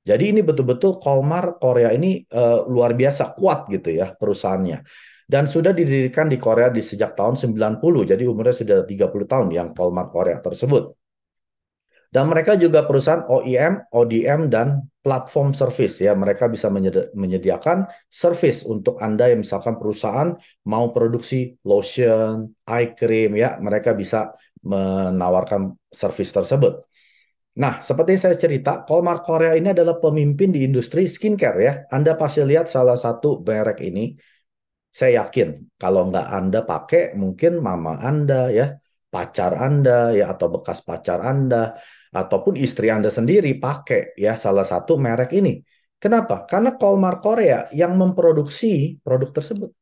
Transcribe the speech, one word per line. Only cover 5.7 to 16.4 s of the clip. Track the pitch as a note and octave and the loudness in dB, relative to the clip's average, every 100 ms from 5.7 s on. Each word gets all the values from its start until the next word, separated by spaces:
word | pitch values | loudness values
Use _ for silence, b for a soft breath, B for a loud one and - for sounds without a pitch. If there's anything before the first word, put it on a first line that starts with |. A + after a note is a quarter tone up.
| F#3 | 2
didirikan | D#3 C3+ B2+ B2 D#3 | 0 0 0 0 0
di | B2+ | 0
Korea | A2+ A2 A#2+ | 0 4 2
di | A#2 | 2
sejak | G#2 G2+ G#2+ | -6 -4 -6
tahun | - G#2 C3 | -2 -2 0
sembilan | B2 G#2+ G#2+ A2 | -2 -2 -2 0
puluh, | D#3+ E3+ F#2 | 0 2 2
jadi | F#2+ | 2
umurnya | B2 A2 A2+ A#2+ | 2 0 0 0
sudah | G#2+ G2 - | 2 2 2
tiga | G2 G2 | -2 -2
puluh | G#2 G2 | -2 -2
tahun | - F#2+ | 0 0
yang | E2+ E2+ D#2+ | -2 -6 -2
Colmar | F2+ F2+ F2 | -2 -2 -4
Korea | E2+ F2+ E2 | -2 -2 -2
tersebut. | - - C3 D3 - - _ _ _ _ _ _ _ _ _ _ _ | -6 -6 0 0 0 -14 _ _ _ _ _ _ _ _ _ _ _
Dan | B2+ D3 | 0 2
mereka | D#3+ D#3+ G#3 | 2 2 4
juga | E3+ D#3 C#3+ | 4 4 4
perusahaan | C#3 C3+ E3 - | 2 2 0 2
O | B2+ | 0
E | B2+ B2+ | 2 2
M, | D#3 G3 - | 2 0 -2
O | A#2 A#2+ | 0 2
D | A2+ | 2
M, | A2+ D3 D#3 | 0 0 2
dan | A2+ B2 C#3+ - _ | 0 0 -2 -6 _
platform | - C3 - - C#3+ | -4 -4 -2 -2 0
service | C3+ C3 A#2 G#2+ - | 0 -2 0 -4 0
ya. | G2 G2 | 0 2
Mereka | G2 G2+ | 0 0